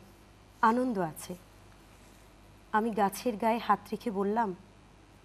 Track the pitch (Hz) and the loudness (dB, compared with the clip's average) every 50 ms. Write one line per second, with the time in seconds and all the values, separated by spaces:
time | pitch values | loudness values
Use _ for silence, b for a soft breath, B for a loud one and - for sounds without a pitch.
0 | - - - - - - - - - - - - - 220 233 247 254 262 214 190 | -14 -18 -20 -20 -20 -20 -20 -20 -20 -18 -2 4 4 4 4 4 2 0 0 0
1 | 175 156 147 - - - 175 - - - - - - - - - - - - - | -2 -2 -4 -10 -12 -12 -12 -14 -14 -20 -20 -20 -20 -20 -20 -20 -20 -20 -20 -20
2 | - - - - - - - - - - - - - - - 214 220 233 196 214 | -20 -20 -20 -20 -20 -20 -20 -20 -20 -20 -20 -20 -12 -2 -2 0 0 0 0 0
3 | 202 190 - - - 247 208 190 233 220 233 226 - - 202 - - - 214 - | 0 0 0 -2 -4 -4 -2 0 0 0 0 0 2 2 2 2 2 -10 -10 -6
4 | - 247 190 196 196 202 214 233 226 196 175 - - - - - - - - - | -6 -4 -2 0 0 0 2 0 0 -2 -4 -8 -14 -20 -20 -20 -20 -20 -20 -20
5 | - - - - | -20 -20 -20 -20